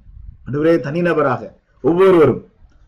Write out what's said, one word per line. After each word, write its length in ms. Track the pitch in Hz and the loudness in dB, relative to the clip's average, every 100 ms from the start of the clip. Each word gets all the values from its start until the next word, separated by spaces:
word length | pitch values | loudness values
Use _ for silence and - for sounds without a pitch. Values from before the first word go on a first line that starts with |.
| - - - - - | -20 -20 -20 -18 -10
ஆண்டவரே, 340 | 143 160 165 | -4 0 0
தனிநபராக 720 | 139 165 175 156 139 117 104 - _ _ | -2 -4 -4 -2 -2 -4 -10 -20 _ _
ஒவ்வொருவரும் 680 | 131 170 190 170 135 98 - _ _ _ | -2 2 4 4 4 0 -8 _ _ _